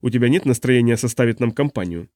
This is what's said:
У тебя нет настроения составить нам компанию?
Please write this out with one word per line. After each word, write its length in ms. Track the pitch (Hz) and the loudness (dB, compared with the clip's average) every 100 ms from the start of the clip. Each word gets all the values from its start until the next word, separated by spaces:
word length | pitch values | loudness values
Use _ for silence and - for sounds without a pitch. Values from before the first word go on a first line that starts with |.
У 80 | 127 | -4
тебя 180 | 120 120 | 0 2
нет 160 | 175 | 2
настроения 540 | 135 120 127 123 117 113 | 0 0 2 2 2 0
составить 420 | 120 - 117 110 | -2 0 0 0
нам 120 | 120 | -2
компанию? 580 | - 143 107 90 85 92 | -2 -4 -4 -6 -8 -12